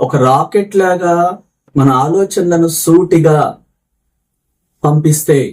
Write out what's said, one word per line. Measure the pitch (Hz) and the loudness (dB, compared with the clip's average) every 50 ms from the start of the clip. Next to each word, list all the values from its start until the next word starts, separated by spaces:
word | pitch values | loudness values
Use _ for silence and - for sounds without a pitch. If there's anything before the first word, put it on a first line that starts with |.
| - | -4
ఒక | - - 135 127 | -2 0 0 2
రాకెట్ | 131 131 131 - - - 202 196 - - 190 | 2 2 0 -2 -2 -2 -2 -2 0 -2 0
లాగా | 185 185 180 175 180 175 170 175 175 180 - - _ _ _ _ _ _ _ 143 | 0 0 0 -2 0 0 0 0 0 -2 -4 -8 _ _ _ _ _ _ _ 0
మన | 135 139 131 127 - | 2 2 2 0 0
ఆలోచనలను | 160 175 196 196 196 - - 175 175 170 165 165 165 160 - - | 0 0 -2 -2 -2 -2 -4 -2 0 0 0 0 -2 -2 -4 0
సూటిగా | 165 165 180 185 170 170 160 156 160 151 147 - - - - _ _ _ _ _ _ _ _ _ _ _ _ _ _ _ _ _ _ _ _ _ _ _ _ - | 2 2 2 2 2 0 2 2 2 2 2 0 -4 -6 -12 _ _ _ _ _ _ _ _ _ _ _ _ _ _ _ _ _ _ _ _ _ _ _ _ -2
పంపిస్తే, | 147 151 151 160 156 151 - - - 147 135 - - | 0 0 2 0 0 -2 -2 0 0 0 0 0 -4